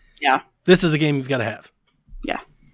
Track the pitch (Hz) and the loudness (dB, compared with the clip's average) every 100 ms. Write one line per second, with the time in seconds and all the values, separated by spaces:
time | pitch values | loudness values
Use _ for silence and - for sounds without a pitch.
0 | _ - 143 135 - _ - 180 170 151 | _ -4 0 0 -2 _ 2 4 4 0
1 | 151 143 131 127 110 - - _ _ _ | 0 -2 -2 -4 -4 -8 -14 _ _ _
2 | _ - - - - _ _ | _ -12 -8 -10 -12 _ _